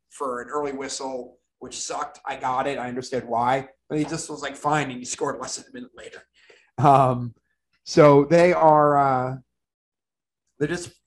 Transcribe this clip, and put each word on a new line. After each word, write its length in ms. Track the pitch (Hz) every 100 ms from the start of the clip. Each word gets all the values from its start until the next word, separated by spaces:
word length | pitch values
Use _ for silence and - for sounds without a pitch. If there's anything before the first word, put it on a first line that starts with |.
| _
for 300 | - 139 123
an 60 | 117
early 240 | 147 147
whistle, 680 | 135 131 - 135 131 123 _ _ _
which 200 | 127 -
sucked. 400 | - 151 - - -
I 100 | 135
got 300 | 131 127 139
it. 120 | 135
I 100 | 123
understood 360 | 123 127 127 117
why. 420 | 117 120 135 135 _ _
But 80 | 151
he 60 | 151
just 240 | 165 -
was, 100 | 147
like, 140 | 139 135
fine, 340 | 147 151 135
and 80 | 123
he 60 |
scored 340 | 123 - 143 131
less 180 | 131 -
than 100 | -
a 40 |
minute 160 | 123 123
later. 280 | - - - _ _ _ _ _ -
Um, 560 | 143 135 131 123 120 - _ _ _ _
so 400 | - - 151 143
they 280 | 143 170 175
are, 420 | 160 160 151 147 143
uh, 400 | 139 131 127 131 - _ _ _ _ _ _ _ _ _ _ _
they're 100 | 147
just 220 | 175 - -